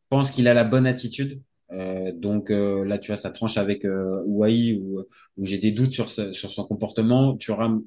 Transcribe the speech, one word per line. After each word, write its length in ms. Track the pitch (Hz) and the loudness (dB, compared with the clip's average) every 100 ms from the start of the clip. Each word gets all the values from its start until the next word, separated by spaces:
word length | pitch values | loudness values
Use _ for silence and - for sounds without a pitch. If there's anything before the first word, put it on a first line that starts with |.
| _ | _
pense 220 | 135 135 | 0 2
qu'il 160 | - 120 | 4 6
a 60 | |
la 100 | 120 | 6
bonne 240 | 110 131 131 | 6 4 2
attitude. 540 | 127 120 - 139 139 - _ _ | 0 -4 -6 -6 -8 -16 _ _
Euh, 400 | 92 92 92 92 | -10 -6 -6 -6
donc, 380 | 85 101 104 101 | -4 -2 -2 0
euh, 320 | 104 101 98 98 | 0 2 0 0
là, 120 | 101 | -2
tu 80 | - | -4
vois, 60 | 104 | -6
ça 140 | 98 | -6
tranche 260 | - 113 110 | -6 -4 0
avec, 280 | 101 101 101 | 0 0 -2
euh, 360 | 95 95 95 95 | -2 -2 -2 -2
Ouahi, 500 | 104 107 117 117 104 | 2 4 4 2 0
où, 200 | 95 95 95 _ - - | -2 -8 -8 _ -18 -8
où 80 | 98 | -4
j'ai 120 | 98 | 0
des 120 | 107 | 0
doutes 220 | 107 131 | 2 0
sur 180 | 131 110 | 0 -4
ce, 220 | - 98 | -4 -6
sur 180 | 92 98 | -8 -10
son 140 | - - | -8 -6
comportement. 720 | 101 104 - 113 127 135 107 | -4 -4 0 4 4 4 2
Thuram, 460 | - 104 113 110 | -4 -2 0 0